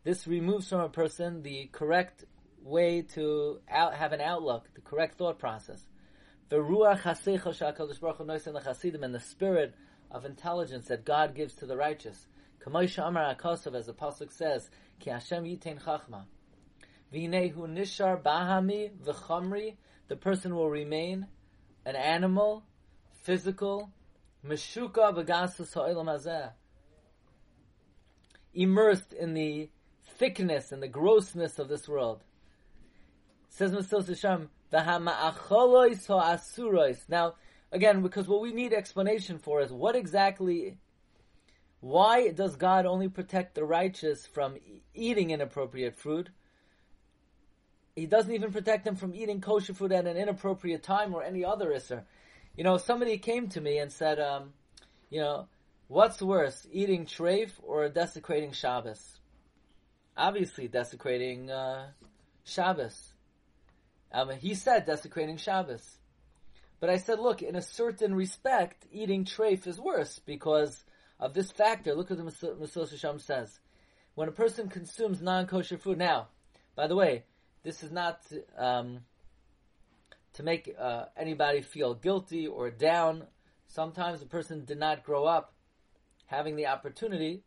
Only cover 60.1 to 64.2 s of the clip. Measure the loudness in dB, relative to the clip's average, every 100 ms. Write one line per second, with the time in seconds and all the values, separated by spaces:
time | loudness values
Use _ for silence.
60.1 | 0 0 0 -4 -6 -6 -4 -4 -6 -4
61.1 | -2 -2 -6 -8 -6 -4 -6 -10 -18 -20
62.1 | _ _ _ -8 0 0 0 -4 -10 -20
63.1 | _ _ _ _ _ _ _ _ _ _
64.1 | -4